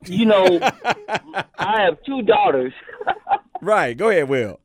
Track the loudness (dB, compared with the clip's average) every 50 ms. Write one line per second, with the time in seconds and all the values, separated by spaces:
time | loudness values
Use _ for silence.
0 | -14 -6 -2 0 2 4 4 6 4 4 2 2 0 -2 -2 -2 -6 -6 -6 -6
1 | -6 -8 -8 -8 -8 -8 -10 -10 -10 _ _ -6 -4 -2 0 2 0 0 0 -2
2 | _ -10 -8 -2 2 2 2 4 4 2 0 0 -2 -4 -8 -14 -20 -20 -18 -10
3 | -8 -8 -8 -8 _ -4 -4 -4 _ _ _ -10 -2 0 2 2 2 0 -2 -2
4 | 0 2 2 2 2 2 0 -2 -2 -4 -8 -14